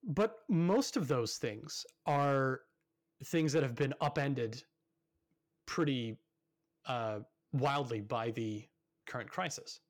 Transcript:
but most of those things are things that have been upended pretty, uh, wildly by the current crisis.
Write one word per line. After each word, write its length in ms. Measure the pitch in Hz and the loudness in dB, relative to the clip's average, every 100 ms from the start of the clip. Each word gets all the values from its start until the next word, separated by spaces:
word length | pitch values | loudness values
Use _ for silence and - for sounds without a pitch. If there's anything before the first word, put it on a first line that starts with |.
but 360 | 247 147 214 - - | -2 0 0 -2 0
most 480 | 175 170 208 277 - | 4 6 4 2 0
of 120 | 143 | 2
those 280 | 135 113 - | 2 0 -2
things 480 | 123 107 147 - - _ - | -4 -6 -10 -10 -12 _ 0
are 560 | 143 143 139 135 131 _ _ _ _ _ _ | 2 4 4 2 0 _ _ _ _ _ _
things 280 | - 165 156 | -2 2 4
that 100 | 151 | 4
have 120 | 135 | 2
been 200 | 117 143 139 | 2 -2 2
upended 640 | 147 139 143 135 117 113 - _ _ _ _ _ _ _ _ _ - | 0 2 0 0 -2 -4 -14 _ _ _ _ _ _ _ _ _ -8
pretty, 500 | - 151 131 113 110 _ _ _ _ _ _ - | 0 2 2 -2 -8 _ _ _ _ _ _ -6
uh, 340 | 123 113 107 - _ _ | -2 -2 -4 -8 _ _
wildly 480 | 143 139 143 135 117 | 0 0 0 -2 -4
by 300 | 104 120 117 | -2 -2 -2
the 340 | 117 113 107 104 _ _ _ - | -2 -4 -6 -10 _ _ _ -12
current 240 | 127 113 | -10 -8
crisis. 500 | - 180 - - - _ | -4 -4 -6 -12 -18 _